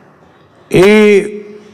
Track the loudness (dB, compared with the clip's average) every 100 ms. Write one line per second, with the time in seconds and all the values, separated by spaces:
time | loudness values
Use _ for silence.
0 | _ _ _ _ _ _ -6 0 2 2
1 | 2 0 -2 -12 -20 -20 -20